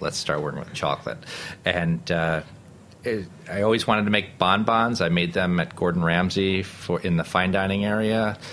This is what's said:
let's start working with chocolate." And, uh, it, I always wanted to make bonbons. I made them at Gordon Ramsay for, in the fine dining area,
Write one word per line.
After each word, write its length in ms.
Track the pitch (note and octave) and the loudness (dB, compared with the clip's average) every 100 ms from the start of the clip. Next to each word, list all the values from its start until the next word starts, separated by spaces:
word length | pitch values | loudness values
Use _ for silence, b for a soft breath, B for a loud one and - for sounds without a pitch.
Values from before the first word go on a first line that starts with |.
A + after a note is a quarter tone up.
let's 160 | D2 - | -6 -6
start 240 | - D2+ | -2 -2
working 180 | D2+ C#2+ | -2 -6
with 120 | - | -10
chocolate." 440 | - D2+ C#2 - - - B B B F#2 | -4 -2 -2 -6 -10 -12 B B B -2
And, 460 | F2 E2+ E2 - | 0 0 0 0
uh, 300 | E2+ E2 D#2+ - - - - - - | 0 2 -2 -4 -18 -20 -20 -20 -10
it, 260 | B2 A2 F2 - - | -6 -6 -6 -14 -8
I 120 | F#2 | -2
always 260 | G#2+ A2 - | 2 2 2
wanted 160 | G#2+ | 2
to 80 | G#2 | 4
make 260 | G#2 F#2+ - | 2 0 0
bonbons. 640 | F#2 G2 A2 A2+ A#2 A#2 | 4 4 4 2 2 2
I 80 | E2+ | 2
made 240 | F2 F2 | 2 2
them 300 | F#2+ F2+ F2 | 0 2 2
at 120 | D#2+ | 0
Gordon 300 | - F2+ F2 | 0 0 2
Ramsay 600 | E2 E2+ F#2 G2 F#2+ F#2+ | 2 2 2 2 2 0
for, 360 | F#2+ - - E2+ | -4 -10 -4 -2
in 160 | F#2 E2 | 0 0
the 80 | |
fine 300 | - F2+ F#2 | 2 0 2
dining 320 | F#2+ F#2+ G2 G#2 | 2 0 0 0
area, 520 | G#2+ A2 A2 G#2+ G#2 B | 0 0 2 0 -4 B